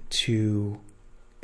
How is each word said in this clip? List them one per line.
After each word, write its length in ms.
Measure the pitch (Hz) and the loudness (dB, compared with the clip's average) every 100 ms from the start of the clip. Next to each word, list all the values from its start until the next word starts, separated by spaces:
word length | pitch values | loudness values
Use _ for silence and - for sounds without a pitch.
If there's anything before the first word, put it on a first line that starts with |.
| - | -4
to 720 | - - 110 107 104 101 104 - - - - - - | -2 2 2 4 2 0 -4 -12 -20 -20 -20 -20 -20